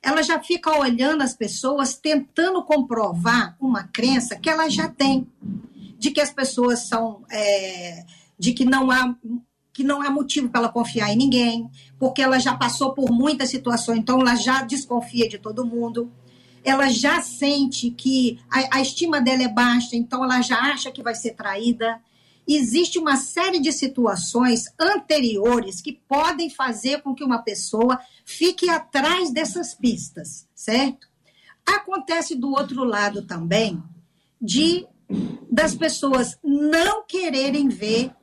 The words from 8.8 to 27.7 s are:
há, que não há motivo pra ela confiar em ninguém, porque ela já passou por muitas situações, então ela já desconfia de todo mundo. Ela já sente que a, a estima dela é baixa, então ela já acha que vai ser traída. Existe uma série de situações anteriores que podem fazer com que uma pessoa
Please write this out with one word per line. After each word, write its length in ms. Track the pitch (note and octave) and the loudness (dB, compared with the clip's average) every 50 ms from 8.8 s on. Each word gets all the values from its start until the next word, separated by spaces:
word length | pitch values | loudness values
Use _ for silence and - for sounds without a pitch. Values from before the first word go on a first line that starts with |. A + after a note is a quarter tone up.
| C4 C4 | 4 4
há, 240 | B3+ B3+ B3+ B3 A#3+ _ - A3 A#3+ A#3+ - _ _ _ _ _ | 4 2 2 0 -2 _ -8 -8 -8 -8 -8 _ _ _ _ _
que 120 | _ - C4+ | _ -4 -2
não 180 | C#4 C#4+ C#4 | -2 -2 -2
há 80 | C#4+ C#4+ | -2 -2
motivo 380 | C#4 D4 C#4+ - - D4 C4 A#3+ | -2 -2 -2 -2 -2 -2 -2 0
pra 100 | - A#3+ | 0 0
ela 100 | A#3 A3+ | -2 0
confiar 420 | - A#3+ A3+ - - A3 G#3 G3+ | 0 -2 -4 -2 -2 -2 0 2
em 40 | G#3 | 2
ninguém, 540 | A#3 C4+ C#4 B3 B3 A#3+ A#3 A3+ A#3 A3+ - - - - - - | 2 4 4 4 4 2 2 0 -2 -8 -10 -14 -20 -20 -20 -6
porque 240 | - C4 B3+ C4 C#4 | -2 -2 0 2 2
ela 160 | C#4 C4 C4 | 2 2 2
já 160 | B3+ B3+ C#4 - | 2 2 0 0
passou 380 | - B3+ C4+ - - C#4 C4 - | 0 -2 -2 0 -2 -2 -2 0
por 160 | C#4+ C4 A3+ | 0 0 2
muitas 380 | A#3+ A#3 C4 D4+ D4 B3 C4+ B3+ | 2 4 4 2 2 0 -2 -4
situações, 480 | - B3+ - A#3+ A#3 A#3 - A#3 A#3 A3+ | -4 -4 -2 -2 -2 -2 0 0 -2 0
então 200 | A3 - B3+ C4 | 2 2 2 4
ela 160 | C4 A#3+ B3 | 4 4 2
já 260 | A#3 - B3+ B3+ C4+ | 2 2 2 0 0
desconfia 680 | C4 A#3 C#4 C4+ - - B3 A#3 A#3+ - - A#3+ A3+ A3 | 0 -2 -4 -6 -4 -2 -4 -4 -4 -2 0 0 0 0
de 80 | G#3 G3+ | -2 -10
todo 260 | - A3 G#3+ A#3 B3+ | -10 -8 -6 -4 -4
mundo. 460 | A#3 A#3 A#3 A#3 A#3 A3+ A#3 A#3+ A#3+ - - - - - - _ _ - - - | -4 -4 -4 -4 -4 -4 -6 -8 -8 -12 -20 -20 -20 -20 -20 _ _ -20 -6 0
Ela 240 | C4+ C4+ C4+ C#4 C4+ | 0 2 4 4 2
já 320 | A#3+ - - C#4+ E4 E4+ | 2 2 2 2 2 0
sente 680 | - - - - C#4+ C#4+ C#4+ C#4+ C4+ B3 - - B3 A#3+ | -2 -6 -6 -2 0 0 2 2 0 0 -2 -4 -4 -4
que 500 | A#3+ - - C4 C4 C4 B3+ A#3 A#3+ - - - | -6 -2 -2 0 2 4 2 2 0 -4 -10 -2
a, 260 | - C4 C4 - C4 | -2 -2 0 2 0
a 40 | C4+ | 0
estima 380 | C4+ - - - E4+ E4 D4+ C#4+ | 0 -2 -2 -2 0 0 2 2
dela 220 | A#3+ C4 C4 B3+ B3+ | 4 4 4 2 0
é 40 | |
baixa, 480 | A#3 G#3+ A#3 B3 B3 A#3+ A#3+ A#3+ - A#3+ | 2 2 2 4 4 4 2 2 0 -2
então 280 | A#3 A#3 - C4 B3+ C4 | -4 -2 -2 -2 -2 0
ela 180 | B3+ B3+ B3 | 2 2 2
já 160 | B3 B3 A#3+ A3+ | 2 2 0 0
acha 320 | B3+ C#4+ C#4+ C4 - C4+ | 2 0 -2 -2 -6 -10
que 100 | C4 C4+ | -10 -8
vai 140 | A3+ A#3 A3+ | -6 -6 -6
ser 160 | - - A3+ | -4 -6 -8
traída. 680 | A3+ - G#3 G3+ G3 G3+ A3+ A#3+ A#3 - A3+ A3+ A3+ A3+ _ _ _ _ _ _ _ _ _ | -8 -6 -8 -6 -6 0 0 0 0 0 -2 -4 -4 -6 _ _ _ _ _ _ _ _ _
Existe 520 | - D4 D4+ B3+ G#3+ A3+ E4 F4+ - - F4 | 0 2 2 2 2 2 2 2 2 0 -2
uma 160 | D#4+ D4+ C4+ | 0 2 0
série 440 | B3+ - - - A#3 B3+ C#4+ F#4 E4 | 0 -2 -4 -2 -2 0 0 0 0
de 100 | C4 D#4+ | 0 0
situações 960 | C#4+ - D4 C4 - B3+ A#3+ G#3+ F#3+ F3+ - - - A#3 B3 B3+ A#3 A#3+ - - _ - | 0 -2 -4 -4 0 0 0 0 0 -2 -6 -4 0 2 2 2 2 0 -2 -8 _ 0
anteriores 1000 | D#4+ F#4+ G#4 F#4 - - D#4 D4 B3 A#3 G#3+ G3 G3+ A#3+ A#3+ A#3 G3 F#3+ F#3+ F3+ | 0 2 2 0 0 0 2 2 2 0 0 2 2 2 2 2 0 -4 -10 -10
que 120 | - D4 - | -12 -12 -14
podem 560 | _ _ _ C4+ C#4+ D#4+ D#4+ D4+ C#4 E4+ D4 | _ _ _ 0 2 2 0 0 -2 -4 -6
fazer 520 | - - C4 B3 A#3 G#3+ A3+ C4 C#4+ D4 | -4 -4 -4 -4 -4 -4 -2 -2 -4 -2
com 140 | - C#4 C4 | -4 -8 -8
que 80 | - D4 | -4 -2
uma 160 | C4 A#3+ A#3 | -2 -2 0
pessoa 580 | - A3 G3+ - - - | -2 -6 -8 -6 -6 -4